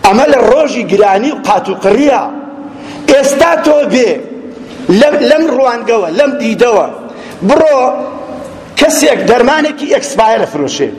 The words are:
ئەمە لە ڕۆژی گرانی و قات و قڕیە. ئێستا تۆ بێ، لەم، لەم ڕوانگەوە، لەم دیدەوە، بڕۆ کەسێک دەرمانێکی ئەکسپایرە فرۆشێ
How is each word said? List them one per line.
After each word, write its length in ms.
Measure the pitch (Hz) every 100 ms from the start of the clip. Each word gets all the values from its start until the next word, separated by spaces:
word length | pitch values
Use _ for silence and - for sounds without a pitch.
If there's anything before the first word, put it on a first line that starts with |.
| 202
ئەمە 200 | 208 294
لە 60 | 269 -
ڕۆژی 340 | 285 294 240 202
گرانی 400 | 202 202 196 269
و 40 | 277 -
قات 220 | 202 180
و 60 | 190
قڕیە. 380 | 190 214 285 240 123 - - - - - - - -
ئێستا 400 | 539 - 277 339 320 311
تۆ 120 | 302 262
بێ، 160 | 254 226 156 - - - - - - -
لەم، 260 | 190 294 294 247
لەم 140 | 311 320 254
ڕوانگەوە، 540 | 262 233 220 226 175 175
لەم 120 | 277 254
دیدەوە، 460 | 226 190 240 208 135 - - - - - 190
بڕۆ 300 | 302 311 277 254 - - - - - - - - -
کەسێک 400 | 208 - 302 214 190
دەرمانێکی 580 | 240 247 311 302 - 294
ئەکسپایرە 540 | - - - 220 226 185
فرۆشێ 360 | 147 139 - 131